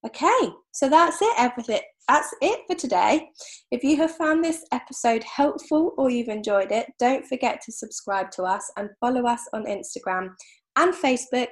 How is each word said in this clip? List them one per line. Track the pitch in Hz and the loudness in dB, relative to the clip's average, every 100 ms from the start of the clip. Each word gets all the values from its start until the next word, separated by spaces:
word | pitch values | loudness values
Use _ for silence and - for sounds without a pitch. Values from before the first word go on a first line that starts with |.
| - | -12
Okay, | - 330 508 370 - _ | 0 2 4 2 -4 _
so | - 269 | -2 4
that's | 302 339 330 | 6 6 2
it, | 427 466 | 0 2
everything. | 247 - 233 214 - _ - | 0 0 -4 -4 -4 _ 2
That's | 294 294 - | 2 2 -2
it | 320 508 - | 0 0 -4
for | 370 | -6
today. | 247 185 202 302 - - - - _ | 0 2 4 2 0 -20 -20 -20 _
If | 247 | -2
you | 269 294 | 2 2
have | 320 - | 2 0
found | 311 320 | 0 2
this | 330 320 - | 0 -2 -4
episode | 247 - 262 240 226 | -6 -6 -2 0 0
helpful | 226 - 285 - - 302 330 - | -2 0 0 0 -2 0 2 2
or | 269 | 0
you've | 240 233 | 0 -2
enjoyed | 214 208 202 190 | -4 0 0 2
it, | 214 - - | 0 -2 0
don't | 247 269 - | 0 0 -2
forget | 262 247 - | -4 -2 -4
to | - | -10
subscribe | - 220 - - 196 190 | -14 -12 -12 -4 -4 -4
to | - | -6
us | 185 190 - - | -2 -2 -4 -10
and | 208 202 | -10 -4
follow | 240 254 240 | -2 0 0
us | 240 - | -2 -4
on | 220 | -8
Instagram | 214 202 - - - 185 190 190 - _ _ - | -6 -6 -8 -10 -6 -4 -6 -14 -20 _ _ 2
and | 339 | 2
Facebook | 349 277 254 - 247 233 | 2 0 0 -2 -4 -4